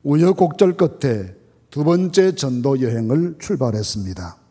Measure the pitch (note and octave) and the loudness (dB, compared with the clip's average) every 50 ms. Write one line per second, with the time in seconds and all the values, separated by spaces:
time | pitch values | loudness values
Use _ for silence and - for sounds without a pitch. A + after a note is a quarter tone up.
0 | - C#3+ D3 D#3 E3+ F#3 F#3+ - F#3 E3+ - - G3+ F3+ F3 - F3+ D#3 - - | 0 2 2 4 4 4 4 2 2 0 4 2 2 2 4 2 0 -2 0 -4
1 | - C3+ A2+ G#2 F#2+ F#2 F#2 _ _ _ _ _ _ _ - C#3+ D3 D#3+ E3+ F3+ | -2 -2 -2 -2 -6 -10 -14 _ _ _ _ _ _ _ -6 -2 0 2 2 2
2 | F#3 F3 F3+ G3 F#3 F#3+ F#3 F#3 D3 C3 B2 B2 B2 C#3 C#3 B2+ B2+ A#2 A#2 A2+ | 0 2 2 4 4 4 0 -2 -4 -4 -2 -2 0 0 0 0 0 -2 -2 -2
3 | A2+ A2 C3 D#3+ F3 F3 D#3+ - - - G#3 C3+ C3 A#2+ G#2+ G#2+ G#2 - - G#2+ | -2 0 0 0 0 -2 -6 -10 -6 -6 -2 -2 0 -2 -2 -4 -4 -6 -6 -8
4 | G2 F#2+ F#2 F#2 F2+ E2+ - _ _ _ | -8 -8 -10 -10 -12 -14 -16 _ _ _